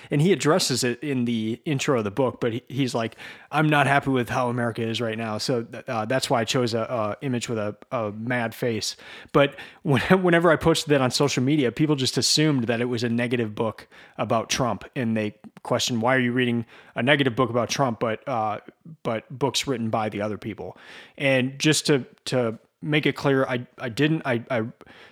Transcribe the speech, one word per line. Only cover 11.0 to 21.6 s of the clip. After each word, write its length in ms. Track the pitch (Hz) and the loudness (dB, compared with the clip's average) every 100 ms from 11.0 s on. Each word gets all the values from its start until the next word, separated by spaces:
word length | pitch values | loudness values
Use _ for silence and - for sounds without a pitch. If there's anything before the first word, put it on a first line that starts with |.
on 100 | 127 | 4
social 320 | - 143 - | 2 2 2
media, 300 | 127 151 120 | 2 2 2
people 240 | - 151 143 | 2 0 2
just 200 | 127 135 | 0 0
assumed 520 | - 156 156 139 113 | 2 4 4 2 0
that 120 | 117 | 0
it 60 | 123 | -2
was 160 | 120 | -2
a 60 | 120 | 0
negative 460 | 117 120 120 107 | 0 0 0 -2
book 340 | 107 113 - - - - - | -2 -4 -6 -14 -20 -16 -8
about 320 | 113 113 - | -2 -2 0
Trump, 360 | - 123 101 - | -2 -2 -4 -8
and 220 | 143 113 110 | -4 -2 -2
they 180 | 107 - - - | -2 -8 -18 -14
questioned, 380 | - 120 - 120 | -4 -2 -2 0
"Why 120 | 117 | 2
are 60 | 131 | 2
you 120 | 120 | 2
reading 340 | 123 123 117 113 - - | 0 0 -2 -6 -14 -10
a 80 | - | -2
negative 320 | 123 147 131 | 2 2 2
book 160 | 117 120 | 0 0
about 180 | 120 110 | 0 -2
Trump, 300 | - 131 110 | 0 0 0
but, 280 | 117 110 - | -4 -4 -4
uh, 320 | 120 110 104 - - - 160 | -4 -2 -4 -12 -20 -20 -10
but 260 | 127 110 - | -6 -6 -8
books 380 | 123 135 - - | -4 -2 -2 -2
written 240 | 117 113 | -4 -2
by 180 | 113 107 | -2 -2
the 140 | 101 | -2
other 160 | 107 101 | -4 -6
people?" 400 | 113 - 82 - - - - - | -8 -10 -12 -14 -20 -20 -18 -2
And 400 | 139 131 127 | 2 2 0
just 280 | 135 | 0